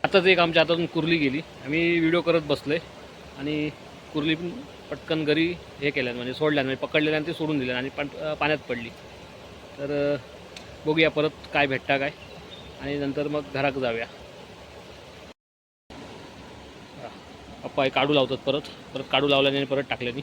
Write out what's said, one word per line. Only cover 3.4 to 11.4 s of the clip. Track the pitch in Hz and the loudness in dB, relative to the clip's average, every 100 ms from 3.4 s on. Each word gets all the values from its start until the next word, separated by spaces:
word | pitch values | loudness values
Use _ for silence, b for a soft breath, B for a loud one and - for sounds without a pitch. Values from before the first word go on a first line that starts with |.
| 143 151 151 - - - - | -4 -2 -2 -6 -18 -18 -6
कुर्ली | 156 151 | -2 0
पण | 160 175 - 285 - - | 0 -2 -8 -14 -18 -12
पटकन | 147 - 156 | -12 -2 0
घरी | 151 151 165 175 - - | 2 2 2 -2 -12 -4
हे | 143 | -2
केल्यान, | 143 123 120 | 0 -2 -4
म्हणजे | 123 | -6
सोडल्यान, | 127 151 147 131 | 0 2 4 2
म्हणजे | 135 143 | -2 0
पकडलेल्या | 156 151 156 | 2 4 2
आणि | 151 | -2
ते | |
सोडून | 160 156 151 | -2 0 0
दिल्या | 127 123 | 0 -2
आणि | 131 | -4
पण, | 151 143 | -4 -6
अ, | - 156 | -6 -6
पाण्यात | 151 147 151 | 0 0 0
पडली. | - 120 117 - - - - - - - - - | -2 -6 -6 -12 -18 -18 -18 -18 -18 -18 -18 -8
तर, | 143 147 143 | -4 0 2
अ, | 143 - - - - - - 151 | 0 -4 -18 -16 -16 -16 -4 2
बघूया | 156 156 | 6 6
परत | 151 151 - | 6 0 -2